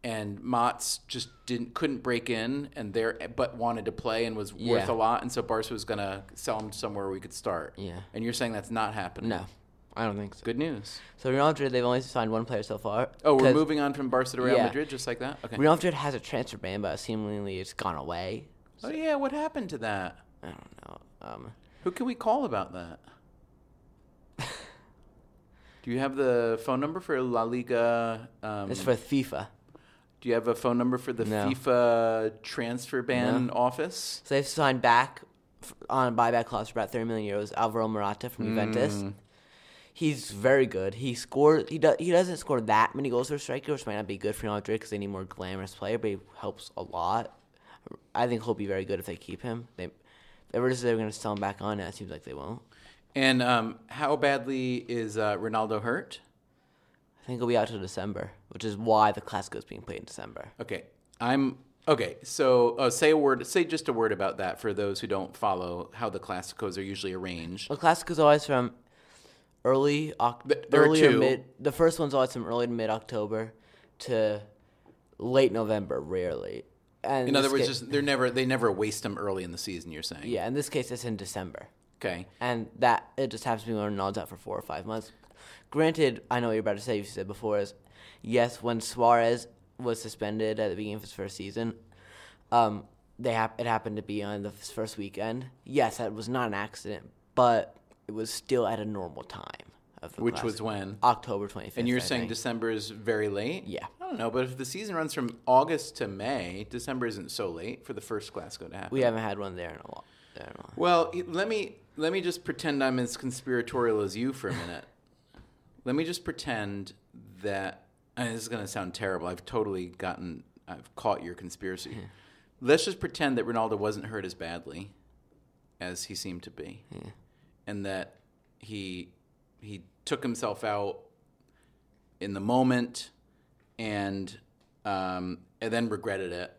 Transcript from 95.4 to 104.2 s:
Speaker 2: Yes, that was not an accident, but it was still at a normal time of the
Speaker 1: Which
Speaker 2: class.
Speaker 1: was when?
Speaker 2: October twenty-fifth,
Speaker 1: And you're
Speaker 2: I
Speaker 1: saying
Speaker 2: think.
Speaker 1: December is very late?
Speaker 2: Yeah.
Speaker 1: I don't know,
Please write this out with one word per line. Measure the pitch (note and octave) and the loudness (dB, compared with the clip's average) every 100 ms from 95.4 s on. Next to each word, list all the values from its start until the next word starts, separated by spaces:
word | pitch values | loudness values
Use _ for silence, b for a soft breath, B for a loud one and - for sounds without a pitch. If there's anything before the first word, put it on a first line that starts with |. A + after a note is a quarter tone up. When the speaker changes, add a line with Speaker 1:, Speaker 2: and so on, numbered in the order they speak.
| C3 - | -8 -16
Speaker 2:
Yes, | - C3+ A#2 - | -2 2 2 0
that | A2+ | -6
was | G#2+ A2 | -6 -4
not | B2+ A#2 | -2 -2
an | |
accident, | G2+ G#2 - - G2+ - _ _ | -4 -6 -8 -10 -10 -12 _ _
but | - B2 A2+ - - _ _ - | 6 6 6 2 -10 _ _ -10
it | |
was | A2 A2 | -6 -4
still | - - B2+ G#2 | -6 0 2 2
at | A2 | 0
a | |
normal | G#2+ G2+ F2+ B1 | -4 -6 -6 -10
time | B1+ - - - - _ _ - | -14 -14 -14 -16 -20 _ _ -18
of | D2+ - | -16 -2
the | |
Speaker 1:
Which | A#2+ - | -2 0
Speaker 2:
class. | |
Speaker 1:
was | A#2 G2+ | -2 -2
when? | A2 G#2 G2 G#2 | -4 -4 -6 4
Speaker 2:
October | B2 A2+ - G2+ G2+ | 4 4 0 -4 -4
twenty-fifth, | G2+ G#2 - | -8 -10 -2
Speaker 1:
And | A#2+ | 2
you're | B2 | 2
Speaker 2:
I | |
Speaker 1:
saying | - B2 | 2 -2
Speaker 2:
think. | A2+ | -2
Speaker 1:
December | A2+ B2+ A#2 A2+ | -4 -4 -2 -2
is | A2 G2+ | -2 -4
very | G#2+ G#2+ A2 G#2+ | -6 0 2 2
late? | G2+ A2+ F3 - | 0 -2 -4 -6
Speaker 2:
Yeah. | F#2 - - | -10 -10 -12
Speaker 1:
I | F#4 | -8
don't | |
know, | C4+ | -4